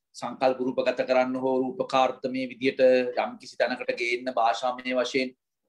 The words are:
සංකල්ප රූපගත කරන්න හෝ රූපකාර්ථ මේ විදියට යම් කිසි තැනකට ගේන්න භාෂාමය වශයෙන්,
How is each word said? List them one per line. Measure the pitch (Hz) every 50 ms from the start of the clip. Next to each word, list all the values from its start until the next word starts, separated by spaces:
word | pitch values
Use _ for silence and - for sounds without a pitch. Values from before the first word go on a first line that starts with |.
| _ _ _
සංකල්ප | - 127 120 120 - 135 131 127 127
රූපගත | 127 131 123 131 123 127 123 -
කරන්න | 127 - 131 127 127 127 127
හෝ | 131 127 131 131
රූපකාර්ථ | 131 131 127 127 - 127 - 135 131 131 127 - - -
මේ | 127 127 131 131
විදියට | 123 117 113 131 131 131 - 131 127 127 127 123 123 120
යම් | 117 107 113 123
කිසි | - - - -
තැනකට | - 123 120 127 123 127 - 123
ගේන්න | 120 120 120 120 123 127 127
භාෂාමය | 123 120 113 117 120 - 131 127 123 127 123 127 127
වශයෙන්, | 127 120 - - 135 127 127 - _ _ _ _ _ _